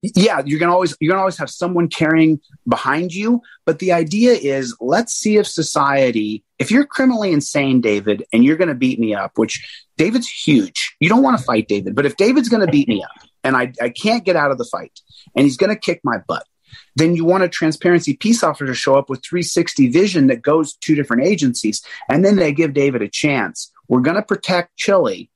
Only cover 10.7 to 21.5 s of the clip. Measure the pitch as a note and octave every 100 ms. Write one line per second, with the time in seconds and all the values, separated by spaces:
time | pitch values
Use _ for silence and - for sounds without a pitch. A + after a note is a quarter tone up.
10.7 | - - _ D#3+ A#3 C4+ A#3+ - A2+ G#3+
11.7 | G2+ F#2+ A2 C#3+ - G#3 C4+ A#3 A3+ F#3
12.7 | D3 C#3 G#2 F2+ - _ _ C3 C3 B2
13.7 | B2+ A#2+ A#2+ G#3+ A#3 F#3+ E3+ C#3+ C3 A#2+
14.7 | - - - _ - _ - C#3 B2+ F#3+
15.7 | G#3 - F3 C#3+ A2 - - - _ _
16.7 | - _ - D#3+ F3 E3 F#3+ F3+ - D#3+
17.7 | D#3 F3+ F3 - C#3 G#3 A#3 E3+ D3 C#3
18.7 | B2 - C3+ C3+ C3 - F3 E3+ - E3
19.7 | - B2+ C#3 G3+ F3+ C3+ B2 C3 D#3 D3+
20.7 | - - D3+ C#3+ A#2 F3+ G3+ C#3